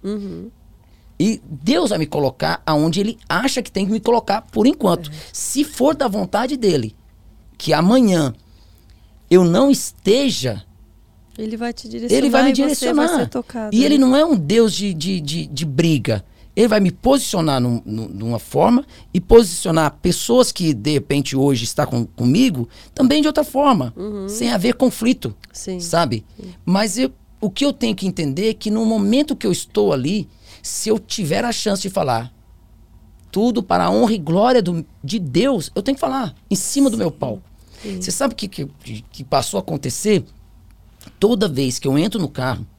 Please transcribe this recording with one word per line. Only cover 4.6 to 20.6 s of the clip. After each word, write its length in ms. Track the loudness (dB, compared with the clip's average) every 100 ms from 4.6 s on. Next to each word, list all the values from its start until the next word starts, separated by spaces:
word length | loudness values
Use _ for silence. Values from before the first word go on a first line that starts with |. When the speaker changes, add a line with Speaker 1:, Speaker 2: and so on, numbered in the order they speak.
| 2
Speaker 2:
enquanto. 420 | 2 0 0 -4
Speaker 1:
É. 40 | -16 -14
Speaker 2:
Se 300 | -10 -6 -4
for 320 | -4 0 0 2
da 120 | -2
vontade 480 | -4 -4 -2 -2 0
dele, 400 | 0 0 -2 -10 -20 -20 -20 -20 -20 -8
que 160 | 0
amanhã 600 | 2 4 6 4 4 0 -4 _ -20 _ -20 _ -20 -20 -12 4
eu 140 | 4
não 280 | 6 4 4
esteja, 920 | 2 -2 -4 2 2 2 -2 -4 -6 -12 -20 -20 _ _ _ _ -12
Speaker 1:
Ele 200 | -10 -8
vai 160 | -8
te 140 | -10 -12
Speaker 2:
ele 420 | -8 0 2 4
vai 140 | 4
me 80 | 4
Speaker 1:
direcionar 180 | 4 2
e 40 | 0
você 180 | 0
vai 120 | 2 2
Speaker 2:
direcionar. 120 | 0
Speaker 1:
ser 60 | -2
tocado, 460 | -6 -8 -10 -2 2
Speaker 2:
E 80 |
ele 140 | 4 4
Speaker 1:
né? 80 | 6
Speaker 2:
não 100 | 4
é 80 |
um 120 | 4 2
Deus 380 | 2 4 4
de, 200 | 2 -4
de, 260 | -4 -4 -4
de, 280 | -4 -6 -6
de 180 | -6 -4
briga. 580 | 2 2 2 0 -4 -4 _ -6 2
Ele 120 | 2
vai 120 | 4
me 120 | 2
posicionar 680 | 0 2 2 2 -2 0 0
num, 200 | 0 -2 -4
num, 220 | -10 -8
numa 320 | -8 -6 -6
forma 440 | -4 0 4 2 0 -16 -6
e 60 | -4
posicionar 760 | 6 6 6 0 0 2 0 0
pessoas 500 | -2 -2 2 2 2
que, 220 | 0